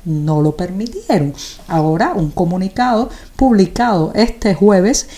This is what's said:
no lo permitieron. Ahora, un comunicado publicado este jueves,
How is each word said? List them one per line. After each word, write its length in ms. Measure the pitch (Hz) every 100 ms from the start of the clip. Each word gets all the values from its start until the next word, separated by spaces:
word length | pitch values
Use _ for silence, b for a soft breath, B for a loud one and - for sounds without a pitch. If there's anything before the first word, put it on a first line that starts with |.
no 380 | 170 151 151 151
lo 140 | 151 151
permitieron. 760 | 180 190 240 381 - 196 143 139 B B -
Ahora, 440 | 165 156 160 294
un 160 | 294 151
comunicado 800 | 165 175 180 196 - 247 220 269 B B -
publicado 760 | 262 214 180 - 240 185 156
este 400 | - 233 - 214
jueves, 540 | 151 202 196 196 277 B